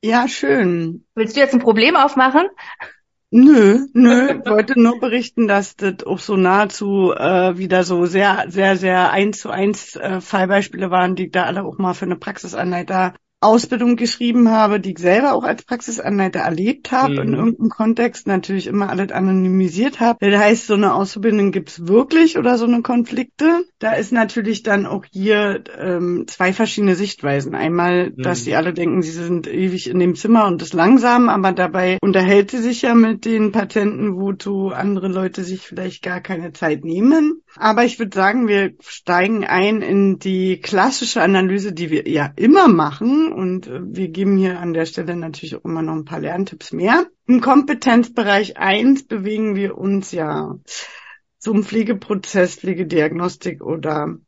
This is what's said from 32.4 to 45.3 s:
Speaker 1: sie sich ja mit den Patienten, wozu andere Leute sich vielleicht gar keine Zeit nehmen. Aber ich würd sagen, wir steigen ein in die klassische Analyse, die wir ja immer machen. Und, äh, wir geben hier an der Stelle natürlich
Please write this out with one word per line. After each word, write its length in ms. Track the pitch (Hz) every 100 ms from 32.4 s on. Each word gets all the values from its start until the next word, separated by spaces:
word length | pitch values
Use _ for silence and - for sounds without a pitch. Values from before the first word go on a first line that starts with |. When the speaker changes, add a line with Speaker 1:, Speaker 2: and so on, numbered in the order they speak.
| 196
Speaker 1:
sie 80 | 254
sich 220 | 233 240
ja 120 | 262
mit 320 | 233 220 220 226
den 260 | 226 214
Patienten, 640 | 214 202 220 208 165 208 185
wozu 540 | 196 190 - 196 190
andere 340 | - 190 202 190
Leute 360 | 185 185 185
sich 160 | 180 185
vielleicht 420 | - 175 185 -
gar 180 | - 180
keine 340 | - 185 170
Zeit 300 | - - 247 165
nehmen. 560 | 170 233 320 302 330 _ -
Aber 260 | 214 220
ich 140 | 240 233
würd 160 | 226
sagen, 340 | 196 190 226 233
wir 240 | 202 190 -
steigen 640 | - - - 180 190 220
ein 380 | - 175 196 220
in 360 | - 196 196 185
die 400 | 190 185 185 180
klassische 600 | - 202 214 269 233 -
Analyse, 500 | 170 190 190 196 196
die 180 | 165 170
wir 180 | 151 -
ja 240 | 156 147 -
immer 320 | 220 359 349
machen. 580 | 175 151 139 226 285 320
Und, 400 | - 185 185 -
äh, 140 | -
wir 260 | 180 180 185
geben 280 | 165 196 196
hier 240 | 190 180
an 120 | 175
der 140 | 165 160
Stelle 300 | - 165 175
natürlich 400 | 165